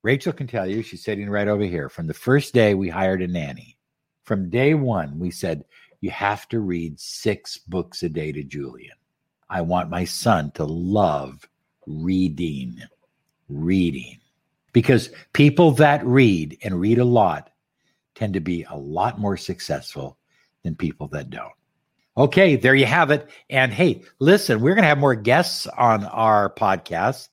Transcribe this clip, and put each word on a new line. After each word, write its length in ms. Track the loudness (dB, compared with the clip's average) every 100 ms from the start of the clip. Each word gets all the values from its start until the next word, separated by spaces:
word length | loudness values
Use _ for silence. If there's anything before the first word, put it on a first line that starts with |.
Rachel 300 | 0 -2 -2
can 160 | -8 -6
tell 200 | -6 -4
you, 140 | -6
she's 220 | -8 -12
sitting 260 | -8 -8 -4
right 160 | -4 -2
over 160 | -2
here, 260 | -2 -4 -8
from 200 | -10 -10
the 60 |
first 380 | -6 0 0 2
day 220 | 2 4
we 140 | 2 -2
hired 340 | -2 -2 -2
a 60 | -4
nanny, 500 | -6 -8 -14 -20 _ _ _ _ _
from 260 | -6 -4 -2
day 240 | 2 2
one, 420 | 2 0 -2 -6 -8
we 140 | -8
said, 340 | -6 -8 -8 -10 _ _ _
"You 100 | -10
have 380 | -4 -4 -4 -6
to 100 | -6
read 400 | -4 -4 -6 -12
six 600 | -16 -6 -4 -4 -10 -18
books 440 | -8 -8 -8 -8
a 60 | -8
day 240 | -6 -8
to 100 | -10
Julian. 540 | -12 -12 -12 -16 -20 _ _ _ _ _ _
I 120 | -6
want 280 | -2 -2 -2
my 160 | -6
son 460 | -6 -2 0 0 -2 -6
to 80 |
love 840 | -6 -4 -2 2 2 0 -6 -16 -20 _ _ _ -14
reading, 960 | -8 -2 0 0 -2 -6 -6 -10 -14 -20 _ _ _ _ _ -14
reading." 680 | -6 -2 0 0 -4 -14 -20 _ _ _ _ _
Because 360 | 2 4 2 0 -18 _
people 380 | 4 4 6 4
that 320 | 6 4 4
read 540 | 2 6 6 4 -2 -10
and 160 | -6 -2
read 180 | 2 2
a 60 |
lot 460 | 4 4 2 0 -10 _ _ _ _ _ _ -8
tend 180 | -4
to 60 | -4
be 240 | -4 -6
a 120 | -8 -14
lot 440 | -8 -2 -2 -2
more 160 | -4 -4
successful 840 | -8 -10 -6 -8 -8 -14 -14 _ _ _ _ _
than 100 | -10
people 320 | -6 -6 -6 -12
that 220 | -10 -12
don't. 220 | -14 -16 _ _ _ _ _ _ 0
Okay, 380 | 2 6 4 4
there 180 | 4
you 120 | 4 4
have 240 | 2 2
it. 180 | 0 -2 -20 _
And 200 | 0 0
hey, 320 | 2 0 0 -10 _
listen, 420 | 4 4 4 2
we're 120 | 2
gonna 120 | 4 4
have 100 | 4
more 180 | 2
guests 520 | 2 4 2 2 -6 -10
on 360 | 0 2 2 -2
our 420 | 0 2 4 2
podcast. 760 | 0 -2 -2 -4 -2 -2 -4 -16